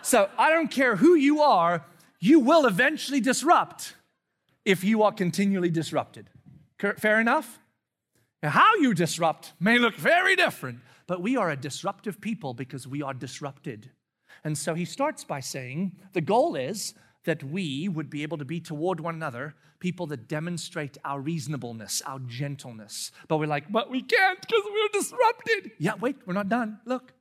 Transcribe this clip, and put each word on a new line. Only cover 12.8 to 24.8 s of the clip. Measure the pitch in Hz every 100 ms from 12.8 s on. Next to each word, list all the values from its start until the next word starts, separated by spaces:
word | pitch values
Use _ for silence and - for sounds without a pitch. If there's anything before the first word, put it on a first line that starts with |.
| 127
we | 143
are | 139
disrupted. | 131 135 - 147 135 - 107 131 _ _ _ _ -
And | 156 151
so | -
he | 165 175
starts | - 285 -
by | - 147
saying, | 131 147 123 139 190 - -
"The | 185
goal | 151 220 330 165
is | 131 208 - - _ _
that | - 160
we | 135 170 175 135 190
would | 160 147
be | 147
able | 151 165
to | 135
be | 170
toward | 170 147 170 180
one | 165 165
another | 160 120 147 - _ _
people | 180 180 170
that | 143 110
demonstrate | 151 165 170 - 170 143 -
our | - 139
reasonableness, | 135 165 127 147 120 113 101 - -
our | 135
gentleness." | 127 120 143 139 131 110 107 - - - -
But | 156
we're | 151
like, | 147 147
"But | 208 -
we | 254
can't | - 453 392 370 -
'cause | 453
we're | 403 415